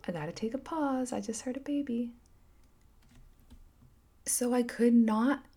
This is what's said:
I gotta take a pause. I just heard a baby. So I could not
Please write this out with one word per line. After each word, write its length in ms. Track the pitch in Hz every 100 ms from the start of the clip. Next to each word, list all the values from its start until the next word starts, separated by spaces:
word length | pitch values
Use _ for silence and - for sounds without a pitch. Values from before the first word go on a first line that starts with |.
| -
I 60 |
gotta 180 | 170 151
take 220 | 175 220
a 60 | 247
pause. 520 | - 330 285 262 254
I 100 | 214
just 200 | 202 220
heard 140 | - 254
a 40 |
baby. 520 | 269 285 285 233 240 240 _ - - - - _ - - - - - - - - - _ - - _ _ -
So 260 | - 247
I 100 | 247
could 300 | 240 - 240
not 500 | 233 226 214 240 254 -